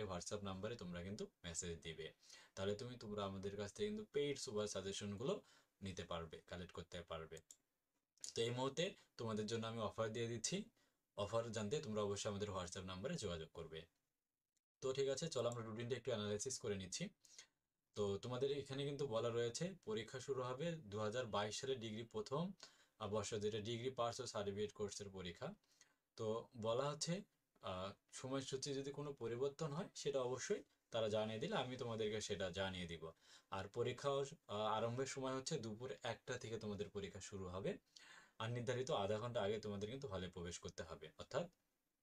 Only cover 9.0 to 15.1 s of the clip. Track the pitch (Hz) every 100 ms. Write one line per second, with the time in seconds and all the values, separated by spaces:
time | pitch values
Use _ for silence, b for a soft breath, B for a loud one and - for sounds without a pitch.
9 | B - 113 107 107 113 113 113 104 -
10 | 113 117 117 117 - 180 220 _ b b
11 | _ - 101 113 117 110 104 - 107 107
12 | 104 101 113 101 101 92 87 98 92 92
13 | 127 170 101 85 80 - 80 80 82 _
14 | _ _ _ _ _ _ _ - 131 131
15 | 135